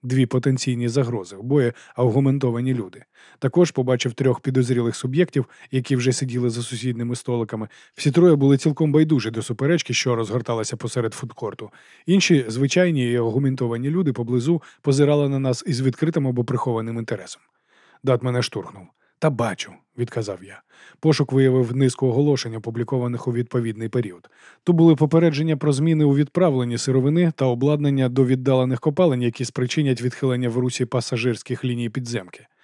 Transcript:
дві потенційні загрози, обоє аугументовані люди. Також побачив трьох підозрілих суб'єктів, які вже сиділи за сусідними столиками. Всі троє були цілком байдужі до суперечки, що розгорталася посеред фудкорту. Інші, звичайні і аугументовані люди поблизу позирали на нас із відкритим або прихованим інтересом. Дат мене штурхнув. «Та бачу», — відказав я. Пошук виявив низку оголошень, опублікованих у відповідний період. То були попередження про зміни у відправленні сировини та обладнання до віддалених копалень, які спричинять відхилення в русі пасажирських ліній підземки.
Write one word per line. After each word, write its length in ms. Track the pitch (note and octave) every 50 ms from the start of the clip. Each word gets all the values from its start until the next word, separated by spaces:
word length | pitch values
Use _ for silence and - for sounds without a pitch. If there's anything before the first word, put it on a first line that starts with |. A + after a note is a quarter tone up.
| -
дві 240 | B2 B2+ C3+ C3
потенційні 640 | A#2 - B2+ - C#3 C3+ B2+ - C3+ B2 A#2+ A#2+ A#2+
загрози, 480 | A#2 C#3+ C3 A#2+ A#2+ G#2+ F2+ F2 G2
обоє 360 | F#2+ G#2+ B2 C#3+ D3 B2+ A#2 - - - - -
аугументовані 800 | A#2+ B2+ A#2+ G#2+ C3+ C#3+ C3+ C3+ C#3 C3+ B2 A#2 A#2 B2+ C3 B2+
люди. 300 | A#2+ G2 F2+ - - - _ _ _ - - - _
Також 320 | - C3 - F3 F3 D#3
побачив 420 | - C3+ B2 B2+ B2+ A#2 - B2+ A#2
трьох 280 | - C#3 C3 A#2 -
підозрілих 560 | - C3+ B2+ C3 B2 B2 C3 A#2+ A#2 A#2 -
суб'єктів, 500 | - - B2+ C3 D#3+ F3+ - - C#3 A#2+ - - - - -
які 260 | - C3 B2 - C#3
вже 160 | B2 A#2+ C3 B2+
сиділи 380 | - C#3 B2+ A#2+ B2 B2 A#2+
за 120 | A2+ A#2+ A#2
сусідними 540 | - B2 A2 A#2+ B2+ A#2+ A#2 A#2 A#2+ B2
столиками. 520 | - - - B2 A#2+ A2+ G#2+ A2+ A2 G#2+ - - - - _ _
Всі 160 | - - D3
троє 240 | B2+ E3+ F3 F3+ D#3
були 220 | C#3+ C3+ C#3 C#3
цілком 360 | C3+ - D#3+ C#3+ - D#3+ D3+ C#3
байдужі 380 | D#3 D#3 D#3 D#3 B2+ G#2+ A2+
до 120 | A2 A2+ -
суперечки, 520 | - A2 - C3+ C#3+ F3 D#3+ - - A#2+
що 220 | - - B2+ A#2+
розгорталася 600 | A2+ A2+ F#2+ A2 B2 A#2 - A#2 A2+ G#2+ - A#2+
посеред 380 | A2 - A2+ - B2+ A2+ A2 -
фудкорту. 560 | - - A#2+ - - A#2 G#2 - - A2 - - - _ - - _ _
Інші, 380 | E3 F#3 G3 - - F3 C#3 B2 A2
звичайні 640 | A2 B2 C#3 C3+ - F3 F#3 F3 D#3+ C3+ B2 A#2+ A#2+
і 40 |
аугументовані 760 | B2 A2+ A#2 A2 C3 C#3 C3+ C3 B2+ B2+ A#2 A#2 A#2 B2+ C#3+
люди 220 | D#3+ F#3 F#3 C#3+ B2+
поблизу 500 | - A#2+ A2+ B2 B2 A#2 D3+ E3+ D#3 - - - _ _
позирали 460 | D3 C3+ C#3 D3 C#3+ D3 D3 C#3+ C#3
на 100 | C#3 C3+
нас 260 | C3+ C3 B2 - -
із 140 | G#3 C3 B2
відкритим 480 | C3 C3 B2+ - D#3 D#3+ D#3+ D3 C#3 C3
або 160 | B2 B2 A#2
прихованим 540 | G#2+ B2 B2 - C3 A#2 A2+ A2+ A2+ A#2 A#2
інтересом. 440 | A2+ - A2+ G2 - - - - _ _ _ _ _ _ _ _ _ _ _ _ -
Дат 180 | C3+ B2+ A#2 B2
мене 200 | B2+ B2 B2 A#2+
штурхнув. 400 | - - G#2 F2+ - - G2 F2+ - _ _ _ _ _ _
«Та 120 | - D#3
бачу», — 420 | C3+ A#2 A#2 G#2+ F2+ - - - - - _ _ _ B2
відказав 460 | A#2+ A2 - A#2+ G#2+ G2+ F#2+ F2+ F#2
я. 180 | G2+ - - _ _ _ _ - - - _
Пошук 320 | - D#3+ D3+ - C#3+ - C3
виявив 440 | C3+ C3+ C3 B2+ C3 B2 A#2 A#2+
низку 300 | C3+ C3+ B2+ - - C3
оголошень, 480 | B2+ A2+ C3+ D3 D3 C#3 C3 - A#2 A2+
опублікованих 760 | A2 - A2+ A2+ A#2+ A#2 - C#3 B2+ B2 A#2+ A#2+ A#2 - C3
у 40 | A#2
відповідний 560 | A#2+ A#2+ - - B2+ A#2 A2+ G#2+ G#2+ A2+ G#2+
період. 420 | - B2 A#2 G2 F2 - - _ _ _ - - - _ _
То 80 | F3 F3
були 240 | D#3+ E3 E3+ D#3
попередження 600 | - D#3 C#3 E3 E3 E3+ E3 D3 C#3+ D#3+ D#3+ D#3
про 160 | C3 D3 D3+ C#3
зміни 320 | C3 D#3 E3 D#3+ D3+ D3+
у 100 | C#3+ C#3
відправленні 640 | C#3+ D3+ - - F3+ F#3 E3 C3+ C3 B2 A#2+ A#2 A#2
сировини 540 | - C3+ C3 C3+ B2+ C#3+ D#3 E3+ F3 E3 -
та 80 | - C#3
обладнання 640 | C3 B2 A#2+ C3+ D3 D3+ D3 D3 C#3+ C#3 C3+ C3 B2
до 160 | B2 C3+ C3
віддалених 560 | B2 C3 C3 B2 C#3 C3 C3 B2+ B2+ C3 B2
копалень, 420 | - D#3 C#3+ F#3 F#3 E3 C3 B2 B2
які 220 | A#2+ A#2 - B2+
спричинять 580 | - - - B2+ A#2+ - D#3 D3 C#3 B2+ A#2+ A#2+
відхилення 460 | B2+ - - C#3 C3 B2 B2 B2+ A#2+
в 100 | A2+ B2+
русі 260 | B2 B2+ - - B2+
пасажирських 800 | - - B2 - - C3 A2+ A2 B2+ A2+ - - - B2 - -
ліній 260 | B2+ A#2+ A#2+ A#2+ A2+
підземки. 560 | G#2+ C3+ B2 A#2 A#2+ G#2+ F2+ F#2 - - - _ _ _